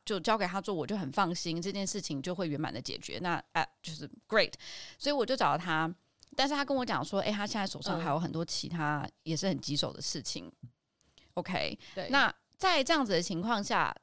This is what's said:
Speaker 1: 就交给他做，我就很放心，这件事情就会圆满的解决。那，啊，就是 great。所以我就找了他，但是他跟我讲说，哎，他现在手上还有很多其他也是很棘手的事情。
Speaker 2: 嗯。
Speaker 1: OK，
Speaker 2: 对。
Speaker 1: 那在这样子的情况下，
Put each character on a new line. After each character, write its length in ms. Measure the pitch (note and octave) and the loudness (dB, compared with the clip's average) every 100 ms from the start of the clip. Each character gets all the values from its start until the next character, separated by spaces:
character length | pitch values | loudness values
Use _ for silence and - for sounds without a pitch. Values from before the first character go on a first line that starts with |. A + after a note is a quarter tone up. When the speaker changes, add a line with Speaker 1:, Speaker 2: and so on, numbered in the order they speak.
Speaker 1:
就 160 | - G3+ | -4 0
交 160 | E3 A3 | 2 4
给 120 | F#3 | 2
他 120 | F#3 | 0
做， 140 | G3 | -2
我 120 | F#3 D3 | -2 0
就 120 | G#3 | -2
很 140 | C#3+ | 0
放 220 | F3 F#3+ | 2 2
心， 280 | F3 E3+ E3 | 2 -2 -2
这 100 | F3 | -2
件 140 | G3 F#3+ | -2 -2
事 160 | G#3 | -4
情 180 | - C#3+ | -4 -4
就 140 | C3+ | -2
会 140 | F3+ F3 | -2 0
圆 120 | C#3+ | 0
满 140 | D3+ | -2
的 80 | - | -4
解 160 | - - | -8 -8
决。 220 | - G#2+ | -8 -6
那， 200 | F3+ E3 - | -2 -2 -2
啊， 120 | E3+ - _ | -2 -2 _
就 100 | - | -12
是 160 | D#3 D3 - - | -10 -10 -14 2
great。 260 | A3 F3+ - - - - - | 4 4 0 -14 -14 -14 -4
所 140 | C#4 | 0
以 20 | |
我 100 | D4 | 2
就 120 | G#3+ C4 | 2 4
找 160 | E3+ | 4
了 60 | C#3+ | 2
他， 340 | F3 D#3 D#3+ F3 _ _ - - | 2 2 2 -2 _ _ -8 0
但 140 | C4+ | 2
是 60 | C#4+ | 2
他 100 | C#4 | 2
跟 100 | C#4 | 0
我 80 | |
讲 220 | B3 E3 E3 | 2 0 0
说， 160 | G3 | 0
哎， 100 | - | 2
他 140 | G#3+ G3+ | 0 -2
现 160 | A3 | -2
在 60 | G3 | -2
手 120 | D3 | -4
上 180 | - F3 | -4 -2
还 100 | E3 | 0
有 100 | D3 | 0
很 120 | E3+ | 0
多 120 | D#3+ | -2
其 240 | E3+ - - | -2 -4 -4
他 400 | E3+ D3+ D3 C3+ - | -2 0 0 -4 -8
也 160 | - D#3+ | -4 0
是 100 | F#3+ | 0
很 140 | D3 | 0
棘 140 | - C#3+ | 0 0
手 180 | C#3 | 0
的 80 | - | -2
事 180 | - D#3+ | -6 -4
情。 320 | - - E2+ - | -6 -8 -10 -16
Speaker 2:
嗯。 60 | - - _ _ _ _ _ - | -20 -20 _ _ _ _ _ -6
Speaker 1:
OK， 420 | F3 F#3 C#2+ G#3+ - | -4 -2 -2 -4 -8
Speaker 2:
对。 160 | - - | -8 0
Speaker 1:
那 240 | C#4 A#3+ - _ _ | 4 4 0 _ _
在 260 | F#4+ E4 | 2 4
这 80 | C4+ | 4
样 140 | E4 A#3+ | 2 4
子 60 | |
的 100 | F3 | 2
情 180 | F3 E3+ | 2 -2
况 240 | A3 A3+ | 0 0
下， 320 | G3+ G3+ C3 - | 2 2 2 0